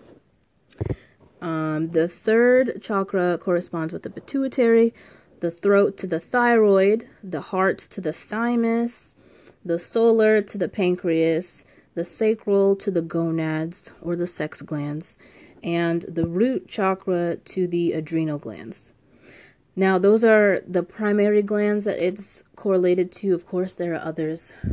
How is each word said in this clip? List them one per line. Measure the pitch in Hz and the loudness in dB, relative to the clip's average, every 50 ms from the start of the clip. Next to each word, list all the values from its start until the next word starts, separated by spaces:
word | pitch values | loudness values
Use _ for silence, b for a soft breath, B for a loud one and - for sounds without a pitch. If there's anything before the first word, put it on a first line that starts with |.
| B B B - _ _ _ _ _ _ _ _ _ _ - B B B B B B B B B _ _ _ _ | B B B -20 _ _ _ _ _ _ _ _ _ _ -12 B B B B B B B B B _ _ _ _
Um, | - 170 160 160 156 156 156 156 160 165 | -8 -6 -4 -2 -2 -2 -2 -2 -4 0
the | 165 160 165 175 | 0 0 0 0
third | - - - 220 220 233 240 247 247 254 269 247 - - | -4 -4 -2 2 2 4 4 6 4 4 2 2 -2 -8
chakra | - - 214 196 196 196 - 190 175 180 175 170 | -8 -4 -4 -2 -2 -2 -2 0 0 0 -2 -2
corresponds | - 196 175 175 180 - - 165 160 165 | -2 0 0 0 -2 -4 -6 -6 -6 -6
with | 175 165 | -6 -8
the | - 180 | -10 -12
pituitary, | - - - - - 269 269 262 - - 240 233 226 226 233 233 B B B B B B B B B _ | -14 -14 -10 -6 -4 -4 -4 -2 0 2 2 4 6 6 4 4 B B B B B B B B B _
the | - 170 | -6 -6
throat | 170 - - 196 202 202 202 - 196 - | -6 -2 0 2 4 4 4 2 0 -4
to | - | -6
the | 180 180 165 | -6 -6 -6
thyroid, | - _ - 247 240 240 240 226 214 208 196 190 190 196 214 233 - - - _ | -4 _ 0 0 2 4 4 4 6 6 6 6 4 4 2 0 -2 -8 -20 _
the | - 185 180 143 | -12 -10 -8 -8
heart | - - - 185 190 190 - - | -8 -4 -2 0 0 0 0 -2
to | - - - - | -8 -12 -12 -8
the | 180 156 | -6 -6
thymus, | - - - - 208 220 233 240 240 233 233 226 226 233 233 233 - - - - - B B B B B B B B B - | -8 -8 -10 -10 -6 -4 -2 -2 0 0 0 0 0 0 -2 -4 -6 -10 -16 -20 -20 B B B B B B B B B -6
the | 180 170 170 | -4 -4 -4
solar | - - - 226 226 233 226 220 214 214 220 214 | -4 -4 -2 2 4 4 4 4 4 4 4 2
to | 202 - - 202 | 0 -2 -4 -6
the | 185 - | -6 -4
pancreas, | - - 190 180 180 175 - 175 165 160 160 165 160 165 185 - - - b b b b b b _ | -2 0 0 0 0 0 0 0 0 2 2 2 2 0 -4 -6 -12 -18 b b b b b b _
the | - 196 | -8 -8
sacral | - - - 220 220 226 214 - - 202 196 196 196 196 | -8 -6 -2 -2 0 0 -2 -2 0 2 4 4 4 2
to | 196 - 208 | 0 -2 -2
the | 185 170 | -2 -2
gonads | 165 165 - 165 165 165 160 160 160 156 156 156 160 165 175 - - - - - | -2 -2 -2 -2 -2 0 0 -2 -2 -2 -2 -2 -4 -6 -8 -12 -18 -20 -20 -12
or | - 170 175 | -8 -6 -4
the | 175 175 | -4 -4
sex | 175 - - 151 151 - - | -6 -6 -6 -8 -8 -8 -12
glands, | - - 160 147 143 147 147 156 - - - B B B B B B B B B | -10 -8 -6 -6 -6 -6 -8 -8 -10 -14 -18 B B B B B B B B B
and | - 170 165 170 170 170 170 170 | -6 -4 -2 -2 0 0 -2 -2
the | - - 165 165 165 | -4 -4 -4 -2 -2
root | 170 170 185 226 262 262 208 - - | -2 0 0 0 2 0 -2 -6 -8
chakra | - - 196 190 190 190 - 196 185 175 175 170 160 | -6 -2 -2 -2 -2 -2 -2 -4 -2 -2 -2 -2 -4
to | - - - - 185 180 | -6 -10 -8 -4 -4 -2
the | 175 170 175 170 170 | -2 0 0 0 0
adrenal | - 160 160 151 165 160 160 156 147 147 | -2 -4 -4 -4 -4 -2 -2 -2 -4 -6
glands. | - 117 101 76 95 - - - - - _ _ B B B B B B B B B B B B B _ _ | -8 -12 -14 -14 -14 -16 -16 -18 -20 -20 _ _ B B B B B B B B B B B B B _ _
Now, | 185 190 190 190 180 | 0 2 2 4 4
those | 185 202 214 220 233 | 6 6 6 6 6
are | 226 220 214 208 202 185 - - | 6 6 6 6 4 2 0 -2
the | - 180 180 | -2 -2 -2
primary | 175 - - - 214 208 202 208 202 208 208 208 | -2 -2 -6 -4 -2 0 2 2 4 4 4 2
glands | 202 202 214 208 208 208 208 208 202 | 2 2 0 0 0 0 0 0 -2
that | 214 - - 170 | -2 -2 -2 -2
it's | 180 190 208 196 - - - - _ _ | -2 -2 -6 -10 -16 -16 -16 -18 _ _
correlated | - - 208 190 185 180 180 180 185 180 180 | -6 -2 0 2 2 4 4 2 2 0 -2
to. | - - - 196 180 | -4 -4 -2 0 0
Of | 170 - | 0 -2
course, | - - 180 185 190 | -4 -4 -4 -4 -4
there | - - 175 175 165 | -6 -6 -4 -4 -4
are | - - | -4 -6
others | 160 160 170 160 156 160 165 - - B B B B | -6 -6 -4 -4 -4 -6 -8 -10 -16 B B B B